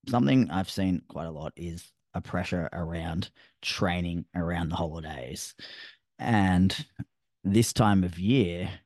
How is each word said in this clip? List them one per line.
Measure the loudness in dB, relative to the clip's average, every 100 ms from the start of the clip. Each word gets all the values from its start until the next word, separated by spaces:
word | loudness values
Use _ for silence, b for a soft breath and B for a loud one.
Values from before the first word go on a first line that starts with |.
| 0
something | 2 4 4 4
I've | 0 -2
seen | 0 0 0 -4
quite | -10 -8
a |
lot | -8 -10 -8
is | -10 -10 -14 _ _
a | -8
pressure | -4 -4 -2 -2 -2
around | -6 -6 -6 -4 -4 -6 b b b
training | -8 -2 0 0 -2 -4 -4
around | -4 -2 -2 -2
the | -2
holidays. | -4 -6 -10 -10 -10 -10 -12 -14 B B B B _ -6
And | 2 4 6 6 4 2 -10 -14 -14 _ _ _
this | 2 4 4
time | 4 4 4 2
of | -2
year | 2 4 2 -2 -6 -8